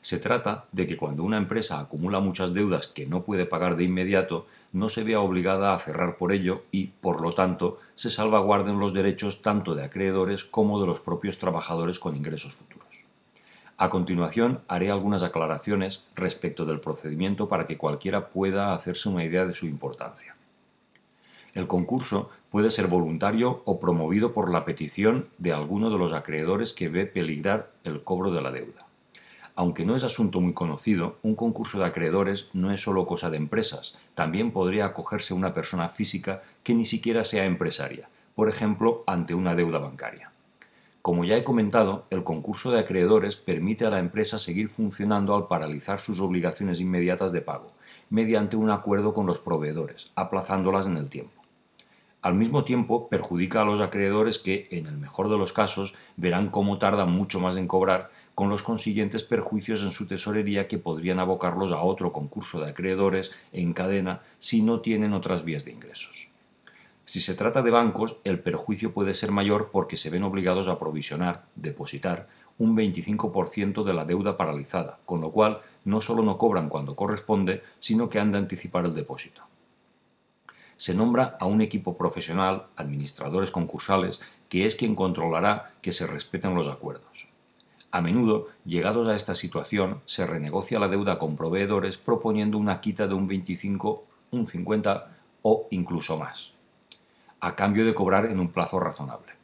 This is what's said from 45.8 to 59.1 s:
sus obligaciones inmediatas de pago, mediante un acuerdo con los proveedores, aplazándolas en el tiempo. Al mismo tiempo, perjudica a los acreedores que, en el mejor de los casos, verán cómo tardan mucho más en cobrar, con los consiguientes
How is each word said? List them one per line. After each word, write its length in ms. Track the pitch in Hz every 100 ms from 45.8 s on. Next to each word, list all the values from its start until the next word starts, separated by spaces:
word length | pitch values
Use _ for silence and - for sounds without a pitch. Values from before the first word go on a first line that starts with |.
| - 98
sus 200 | - 92
obligaciones 640 | 95 90 85 80 101 85
inmediatas 500 | 92 90 87 90 95
de 120 | 87
pago, 260 | - 71 - - - - _
mediante 460 | 107 110 110 104 110
un 140 | 107
acuerdo 420 | 107 101 101 104
con 140 | 107 95
los 120 | 87
proveedores, 720 | - 82 76 76 76 - - -
aplazándolas 680 | 92 98 92 95 92 95 95
en 100 | 85
el 120 | 73
tiempo. 340 | 76 71 _ _ _ _ _ _ _ _ _
Al 120 | 95
mismo 300 | 92 113 143
tiempo, 440 | 135 127 117 117 117
perjudica 520 | 98 - 87 92 113
a 60 | 104
los 160 | 104
acreedores 560 | 98 101 98 104 110 107
que, 280 | - 95 -
en 160 | 87 78
el 100 | 73
mejor 320 | 69 - 101
de 80 | 107
los 160 | 95
casos, 420 | - 104 - 98 - - -
verán 320 | 87 87 101
cómo 300 | - 101 98
tardan 340 | 101 - 90
mucho 260 | 87 98 95
más 200 | 90 92
en 100 | 90
cobrar, 420 | 95 95 92 - - -
con 140 | - 101
los 140 | 101
consiguientes 600 | - 113 - 101 101